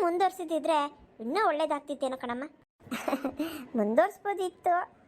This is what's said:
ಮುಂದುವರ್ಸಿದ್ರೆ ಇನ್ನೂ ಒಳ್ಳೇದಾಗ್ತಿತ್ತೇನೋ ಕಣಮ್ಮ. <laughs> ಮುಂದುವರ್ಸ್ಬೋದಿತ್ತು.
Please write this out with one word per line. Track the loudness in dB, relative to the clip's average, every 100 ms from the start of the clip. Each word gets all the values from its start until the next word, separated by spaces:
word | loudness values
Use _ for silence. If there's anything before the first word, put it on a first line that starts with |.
ಮುಂದುವರ್ಸಿದ್ರೆ | 2 4 2 0 -2 0 2 2 0 -6 -20 -10
ಇನ್ನೂ | -4 2 2
ಒಳ್ಳೇದಾಗ್ತಿತ್ತೇನೋ | 2 0 -2 -4 -4 -4 -4
ಕಣಮ್ಮ. | -6 -6 -8 -14 _ _
<laughs> | -10 -6 -4 -2 -2 -4 -6 -8 -4 0
ಮುಂದುವರ್ಸ್ಬೋದಿತ್ತು. | 2 4 4 0 -4 -2 -4 -2 0 0 0 -10